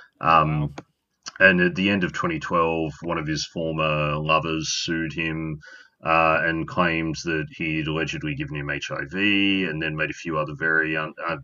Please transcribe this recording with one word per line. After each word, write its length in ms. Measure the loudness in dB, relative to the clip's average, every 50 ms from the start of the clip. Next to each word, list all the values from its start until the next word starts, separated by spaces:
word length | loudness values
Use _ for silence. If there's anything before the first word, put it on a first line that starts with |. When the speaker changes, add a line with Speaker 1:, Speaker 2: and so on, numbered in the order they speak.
| -20 _ _ _
Speaker 1:
Um, 400 | 4 6 6 6 6 4 2 0
Speaker 2:
Wow. 80 | 0 -2 -6 -12 -18 _ _ _ _ _ _ _ _ -18 2 6
Speaker 1:
and 220 | 6 6 8 6
at 140 | 4 2 2
the 140 | 2 2 2
end 140 | 2 2 0
of 100 | -2 -2
twenty 260 | -2 -2 -2 -2 -4
twelve, 540 | -4 0 2 2 2 2 2 0 0 -2 -4 -6
one 160 | -6 -4 -4
of 100 | -2 -2
his 180 | -2 -2 -4 -4
former 720 | -4 -4 -4 -2 -2 0 0 0 2 2 2 0 0 0
lovers 540 | 0 2 2 2 2 2 0 -2 -2 -2 -4 -4 -4 -2
sued 300 | -2 -2 -2 -2 -4 -4
him, 460 | -4 -4 -4 -4 -4 -4 -6 -8 -8 -12 -18 -20 -20 -20 _ _ _ 0
uh, 360 | 2 4 4 6 4 4 4 2
and 200 | 0 0 -2 -4
claimed 480 | -4 0 0 2 2 2 0 -2 -2 -4 -4 -4
that 200 | -2 -2 -2 -4 -6 -6
he'd 300 | -6 -4 -2 -2 -2 -2
allegedly 460 | -2 -2 -2 -2 -4 -4 -6 -6 -6 -4
given 200 | -4 -6 -6 -6
him 140 | -8 -6 -6
H 200 | -6 -6 -6 -8
I 140 | -8 -8 -8 -6
V 540 | -4 0 0 2 2 2 2 2 2 0 0
and 160 | -2 -2 -2
then 160 | -2 -2 -2
made 120 | -2 -4 -4
a 40 | -6
few 240 | -8 -6 -4 -2
other 160 | -2 -2 -4 -4
very, 380 | -2 0 2 2 2 2 0 -2
un-, 180 | -4 -4 -6 -8 -8 -6
uh, 80 | -6 -6 -6